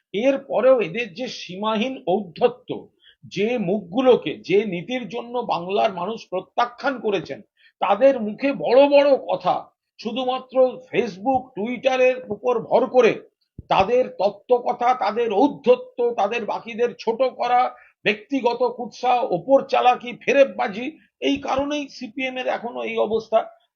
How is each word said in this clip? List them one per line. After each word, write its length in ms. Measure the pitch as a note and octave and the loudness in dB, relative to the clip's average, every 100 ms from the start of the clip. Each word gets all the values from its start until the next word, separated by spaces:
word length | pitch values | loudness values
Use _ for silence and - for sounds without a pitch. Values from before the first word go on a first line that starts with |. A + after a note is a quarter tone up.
| _ | _
এরপরেও 680 | F#3+ C4 C4+ - F3+ B3+ B3+ | 0 0 0 -2 2 4 4
এদের 320 | E3+ G3+ A#3 | 2 -6 -8
যে 140 | D#3+ B3+ | -8 -12
সীমাহীন 760 | - - F3+ G#3+ A3 B3+ C4 - | -10 -14 -6 -4 -2 -4 -4 -2
ঔদ্ধত্য, 840 | G3+ F#3 - B3 - - A2 - _ _ _ | -2 -4 0 0 0 -10 -12 -12 _ _ _
যে 340 | G#2+ F3 G#3+ B3 | -12 -4 -2 -2
মুখগুলোকে, 800 | F3 G#3 E3+ G#3 C4 A3+ D#3 A2 | -2 -4 -4 2 4 4 2 -8
যে 280 | G#2+ F#3+ A3 | 0 0 2
নীতির 420 | F3 D#3+ B3+ G3+ | -6 -6 -8 -6
জন্য 320 | A#3 A#3 A#3+ | -10 -8 -8
বাংলার 540 | G3 E3+ F3 G#3 A3+ | -4 -4 -2 -2 -2
মানুষ 360 | F3+ F3+ A3+ - | -2 -8 -8 -8
প্রত্যাখ্যান 680 | F#3 F#3 - A#3+ - C#4 B3 | -10 -6 -4 -4 -2 -6 -4
করেছেন, 420 | A3 F#3+ D3+ A#2+ _ _ _ _ | -4 -4 -6 -14 _ _ _ _
তাদের 420 | F#3 G3+ C4+ B3+ | -2 4 4 4
মুখে 320 | G#3+ G#3 C#4 | -4 -4 -4
বড় 360 | F#3+ D#3+ B3 C#4+ | -2 2 6 6
বড় 280 | C#4+ C#4+ C4+ | 6 4 2
কথা, 520 | - F#3 F3+ - - _ _ _ | 0 -2 -2 -2 -6 _ _ _
শুধুমাত্র 800 | A#3 A#3+ B3+ B3+ - B3+ B3+ A3 - | -8 -6 -4 -6 -2 2 2 0 -4
Facebook, 560 | E3+ A#3 F3+ A#3 C4 - | -4 -4 -4 -2 -2 -4
টুইটারের 680 | - A3 B3 C4 B3+ B3+ B3+ G#3 | -8 -6 -2 -2 2 2 0 -6
উপর 300 | G#3 B3 A3+ | -6 -2 -2
ভর 260 | D#3+ F#3+ B3 | 0 0 4
করে 420 | B3 A3 - - _ _ - - | 4 4 2 -8 _ _ -20 0
তাদের 420 | E3+ G3 B3 G#3+ | 2 4 2 0
তত্ত্বকথা, 840 | - G3 - - B3 - - A#3+ | -2 -2 -2 0 0 2 -2 0
তাদের 400 | B3+ G3+ G#3+ A3+ | 0 0 -2 0
ঔদ্ধত্য, 800 | F#3+ F3+ E3 A3+ B3+ - - A#3+ | 2 2 2 2 2 2 -4 -2
তাদের 340 | A#3 G3+ A#3 G#3 | 0 -2 -2 -4
বাকিদের 500 | F#3 G3+ A3 A#3 - | -6 -8 -4 -4 -2
ছোট 220 | A3 A3+ | -4 0
করা, 540 | B3+ - A#3+ B3 B3+ - - _ | -2 0 2 2 2 -4 -20 _
ব্যক্তিগত 680 | - G#3+ - C4+ A#3 A#3 A#3+ - | -2 -2 -4 -2 -2 0 -2 -4
কুৎসা, 440 | A#3 - B3 B3 | -12 -4 0 0
ওপর 400 | - F3 D#3+ C4+ | 0 -4 4 2
চালাকি, 560 | - B3 B3 A#3+ A#3+ A#3 - | 4 2 2 2 -4 -6 0
ফেরেববাজি, 720 | C#4 C4+ A3+ A#3+ F#3+ C4 - _ _ | 4 4 2 -6 -6 -10 -12 _ _
এই 180 | C4+ C#4 | -2 -2
কারণেই 520 | C#4 C4 C#4+ D4 C#4 | -2 -2 -2 -4 -8
সিপিএম 480 | - B3+ C#4 C4 B3+ | -12 -14 -8 -6 -6
এর 100 | B3+ | -6
এখনো 360 | B3 A3+ B3 | -6 -8 -8
এই 140 | A3+ A3+ | -6 -2
অবস্থা। 480 | G#3+ A3 A3 A3 - _ _ | 0 -2 0 -2 -2 _ _